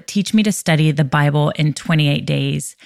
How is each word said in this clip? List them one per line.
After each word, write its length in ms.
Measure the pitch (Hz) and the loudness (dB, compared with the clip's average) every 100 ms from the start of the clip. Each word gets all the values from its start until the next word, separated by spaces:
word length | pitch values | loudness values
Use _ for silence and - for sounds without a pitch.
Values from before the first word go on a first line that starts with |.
| - | -6
Teach 260 | 208 185 | -4 0
Me 100 | 220 | 2
to 80 | 214 | 2
Study 400 | - - 156 156 | 0 0 2 2
the 140 | 147 135 | 2 0
Bible 460 | 151 147 147 147 | 2 2 2 0
in 220 | - 151 | 0 -2
twenty-eight 520 | - - 160 143 147 143 | -2 -2 0 0 0 -2
Days." 500 | 143 139 143 - - | -2 -2 -4 -8 -14